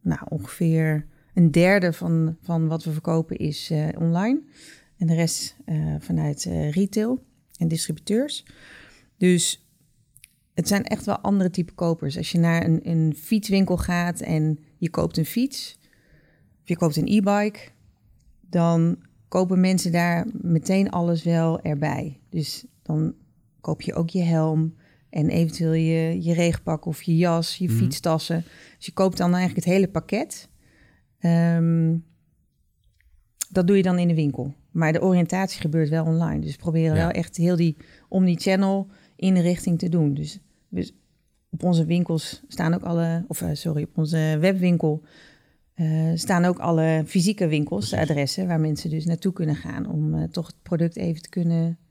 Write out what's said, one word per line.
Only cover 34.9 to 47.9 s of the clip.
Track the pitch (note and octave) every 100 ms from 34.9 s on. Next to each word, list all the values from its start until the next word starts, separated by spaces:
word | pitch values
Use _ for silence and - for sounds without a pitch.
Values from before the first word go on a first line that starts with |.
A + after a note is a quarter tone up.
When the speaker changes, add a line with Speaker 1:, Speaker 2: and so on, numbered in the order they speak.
Speaker 1:
de | D#3+
oriëntatie | F#3+ F3+ E3+ F#3 F#3+ -
gebeurt | D#3 D#3+ D3+
wel | D#3+
online. | D#3+ D#3+ E3 D3+
Dus | D3+
we | C#3
proberen | F3 E3 D#3+ D#3
Speaker 2:
Ja. |
Speaker 1:
wel | E3
echt | - E3+ -
heel | E3+ F3
die | E3+ D3+ - - _
omnichannel | F#3+ F#3 E3+ - F#3+ G3 G3 G3 - _ _
inrichting | F#3 F#3 F3 F3 - E3
te | F3+
doen. | E3+ D3+
Dus, | C#3+ D3+ F#3+ _ _ _
dus | - - _ _ _ _ _ _
op | E3
onze | F3+ E3+
winkels | D#3+ E3+ F3 E3 - - -
staan | - D#3+
ook | F3+
alle, | F3+ E3+ E3 E3 F3
of, | E3
eh, | F3
sorry, | D3 E3+ D3+
op | D3 -
onze | D#3 D#3+ D#3 D#3
webwinkel, | F3 F#3+ F3+ F3 E3 D#3 - - - _ _ _ _
eh, | - D#3+ D#3 D#3+
staan | E3 - F3+
ook | F3 F3+
alle | - E3 D#3+ D#3+ D#3
fysieke | F#3+ F3 G#3 F3
winkels, | D3+ D3 G#2+
de | G#2+